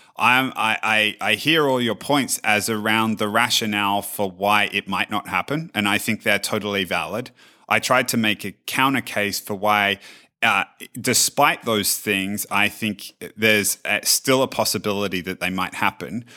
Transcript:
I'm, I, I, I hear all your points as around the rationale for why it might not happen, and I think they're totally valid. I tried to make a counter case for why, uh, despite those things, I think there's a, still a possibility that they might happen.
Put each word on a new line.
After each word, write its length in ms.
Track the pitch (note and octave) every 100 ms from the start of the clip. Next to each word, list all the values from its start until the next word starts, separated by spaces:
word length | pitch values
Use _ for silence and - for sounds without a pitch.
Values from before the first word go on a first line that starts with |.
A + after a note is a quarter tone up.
| _ -
I'm, 380 | A2+ B2+ C3 -
I, 640 | A2 G#2+ G#2+ A2 G#2+ -
I, 100 | G2+
I 20 | G#2+
hear 320 | D3 D#3+ C#3+
all 140 | B2+
your 140 | A#2+ G2+
points 440 | - C#3+ A#2+ - G#2+
as 240 | G#2 G#2+
around 480 | G#2+ G#2+ A2 A2 A2
the 100 | G#2+
rationale 720 | A2 A#2+ - A2 G#2 G2+ G2+
for 300 | - - G2
why 380 | F2+ G2+ G#2 G2+
it 160 | G2+ F#2+
might 220 | G2 -
not 180 | G#2 -
happen, 420 | F#2 - D3 E3
and 120 | G#2+ G2+
I 120 | G#2+
think 260 | - G#2+
they're 160 | A2 G2+
totally 460 | - G#2+ G#2 G2 F2+
valid. 460 | F2 D#2+ G#2+ B2+ _ - _ -
I 120 | A2
tried 280 | - C3 B2
to 80 | A#2+
make 280 | A2 G2+ G2
a 80 | - -
counter 340 | - C3+ B2+
case 400 | A#2+ G#2+ G2+ F#2+
for 140 | - G2
why, 440 | G#2 G#2 G2+ G2 - - _ -
uh, 220 | A2+ G2 - - -
despite 680 | B2 B2+ A2+ - - D3 E3+
those 340 | B2 G#2+ F#2 -
things, 480 | G#2+ G2 F#2+ G#2 -
I 200 | G2 G#2
think 460 | - A2 G2 - - - G#2
there's 440 | A2 G#2+ F#2+ -
a, 160 | - G#2 -
still 380 | - - C3
a 40 | B2+
possibility 720 | - - G#2+ G#2+ G2+ G2 F#2
that 220 | F2+ F#2
they 80 | F2+
might 240 | F#2 F2+
happen. 500 | - G2+ - C2+ A2 A#2